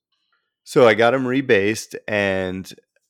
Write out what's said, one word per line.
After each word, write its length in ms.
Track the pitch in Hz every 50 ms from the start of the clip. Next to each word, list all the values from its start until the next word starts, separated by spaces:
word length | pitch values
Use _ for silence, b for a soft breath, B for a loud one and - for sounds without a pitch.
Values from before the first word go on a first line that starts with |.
| _ _ _ _ _ _ _ _ _ _ _ _ _
so 220 | - - 151 127
I 80 | 110 107
got 200 | 104 117 117 127
him 100 | 135 131
rebased, 680 | 123 127 139 135 123 113 95 98 104 110 110 - - - - - -
and 640 | 107 104 101 98 95 95 92 92 92 95 90 - - _ _ _ _ _ _ _